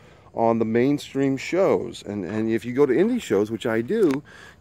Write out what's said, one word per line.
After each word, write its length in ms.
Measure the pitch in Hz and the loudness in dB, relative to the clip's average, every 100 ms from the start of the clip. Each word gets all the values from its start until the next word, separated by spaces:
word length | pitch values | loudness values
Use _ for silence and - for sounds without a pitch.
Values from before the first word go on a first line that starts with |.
| - - - | -20 -20 -12
on 260 | 110 113 117 | 0 2 2
the 60 | |
mainstream 720 | 110 117 131 147 - 135 139 131 | 2 2 2 0 -4 -2 -2 -2
shows. 680 | - 175 175 95 87 87 - | -2 0 2 2 0 -10 -8
And, 180 | 104 | -8
and 240 | 85 110 113 | -4 -4 -2
if 140 | 113 | -2
you 80 | 120 | -2
go 140 | 123 143 | 2 2
to 60 | |
indie 280 | 123 214 247 | 4 2 0
shows, 300 | - 101 107 | 0 0 0
which 160 | 113 120 | -4 -2
I 140 | 113 | -2
do, 420 | 120 220 175 139 - - - - | -2 0 2 0 -6 -20 -20 -14